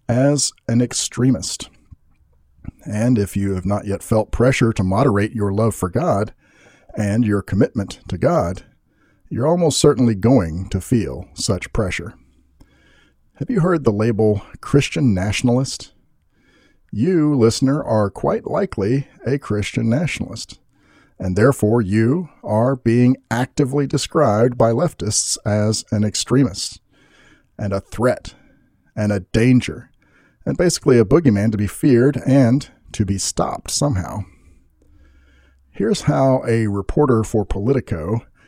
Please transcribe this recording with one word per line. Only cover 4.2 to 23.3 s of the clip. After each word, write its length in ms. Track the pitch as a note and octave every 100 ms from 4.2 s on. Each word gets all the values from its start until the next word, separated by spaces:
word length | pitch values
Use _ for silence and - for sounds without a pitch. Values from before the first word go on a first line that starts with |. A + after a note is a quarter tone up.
| G#2
pressure 420 | - B2 C3 A2+
to 100 | A2
moderate 520 | F#2 G2 A#2+ G2+ G#2+
your 180 | A2 G2+
love 220 | G2 A2+
for 160 | - F#2
God 420 | B2 E3 G2+ A2 - _ _ _ _ _ -
and 300 | G2+ G#2+ A2
your 160 | G#2
commitment 580 | - F#2+ - - G2 - -
to 80 | F2+
God, 480 | C3+ E3+ F2 F#2 - _ _ _ _ _ -
you're 180 | G#2+ C#3+
almost 320 | F3 D#3+ -
certainly 360 | D3+ C3 A#2+
going 560 | G2+ A2 C3+ E2 E2 F#2
to 100 | F#2+
feel 480 | - A#2 D2+ B1+ -
such 400 | - - F#2 -
pressure. 400 | - F#2+ - - - _ _ _ _ _ _ _ _ _ _ _
Have 160 | - -
you 100 | A3+
heard 240 | E3+ E3+
the 80 | B2+
label 480 | G2+ A2 G#2 G#2+ G2+ - -
Christian 500 | - C#3+ - E3 C3+
nationalist? 800 | F#2 G2+ - B2 B2 C3+ - - _ _ _ _ _ _ _ _ _ -
You, 460 | G2 D#3 F3+ D3+ C#3+
listener, 480 | A2+ - C3+ D3
are 240 | - A2 G2+
quite 380 | - - - -
likely 600 | E3 G3+ - G2+ C#3 - - -
a 120 | C#3
Christian 520 | - G#2+ G#2 A#2+ A2+
nationalist, 680 | A#2+ E3+ - - - - - _ _ _ _ _ -
and 180 | F#2 F#2
therefore 460 | B2 C3 G#2+ A#2+
you 480 | F#2+ G#2+ A2+ E3 E3+ _
are 340 | - G#2+ B2 C3+
being 420 | A#2 A#2 B2 C3+ -